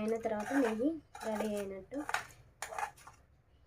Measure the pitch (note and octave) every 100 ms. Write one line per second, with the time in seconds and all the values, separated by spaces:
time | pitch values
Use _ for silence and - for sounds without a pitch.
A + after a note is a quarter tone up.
0 | G#3+ A3+ A3+ G#3+ G#3+ C#4 A#3+ G#3+ C4 E4
1 | - - A3 G#3+ G#3+ G#3 G3 F#3+ F#3+ C4+
2 | D4+ - - - - - - - - -
3 | - - - _ _ -